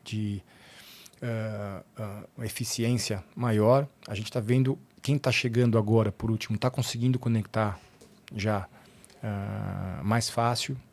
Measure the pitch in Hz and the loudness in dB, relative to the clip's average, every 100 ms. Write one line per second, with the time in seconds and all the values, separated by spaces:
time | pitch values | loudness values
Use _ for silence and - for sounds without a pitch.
0 | - 107 104 98 - - - - - - | -6 -4 -4 -6 -10 -20 -20 -20 -20 -20
1 | - - 120 113 110 104 101 95 - - | -20 -10 -6 -4 -6 -6 -8 -10 -14 -12
2 | 104 101 - - 110 - 120 - 113 123 | -10 -10 -16 -10 -8 -6 -6 0 0 0
3 | - 101 - - 123 107 107 135 147 _ | -2 -6 -8 -4 0 4 6 6 2 _
4 | - 101 110 131 107 127 131 - - - | -8 -8 -4 -4 2 4 4 0 -8 -8
5 | - 143 131 - 127 113 120 110 104 113 | 0 2 2 2 2 4 4 4 6 4
6 | 104 - 113 110 - 107 127 - 120 120 | 4 0 -2 -2 -2 0 0 0 -4 0
7 | 127 123 117 113 98 110 107 98 - - | 2 2 2 0 0 0 0 0 -12 -20
8 | - - - 110 104 104 92 - - - | -20 -20 -12 -4 0 0 -4 -18 -20 -20
9 | - - 107 101 101 101 98 95 95 90 | -20 -12 -8 -6 -6 -6 -6 -6 -6 -6
10 | 90 117 117 - 117 120 - 131 - | 0 0 0 0 0 0 -4 -8 -12